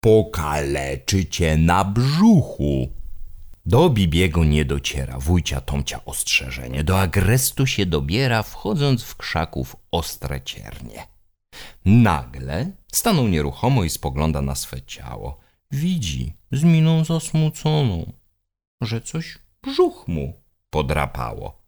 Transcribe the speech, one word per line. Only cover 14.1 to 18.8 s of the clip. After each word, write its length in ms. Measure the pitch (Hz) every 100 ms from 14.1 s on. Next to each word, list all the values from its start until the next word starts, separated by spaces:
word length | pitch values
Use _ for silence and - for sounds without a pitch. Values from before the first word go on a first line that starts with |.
| 67 78 73
na 140 | 69 67
swe 260 | - 65
ciało. 580 | 65 - 62 57 50 71 _ _ _
Widzi 640 | 139 165 180 98 65 60 - _
z 120 | 127
miną 400 | 165 160 160 160
zasmuconą, 1120 | 160 165 - 160 156 - 156 151 135 87 - - _ _ _ _ _ _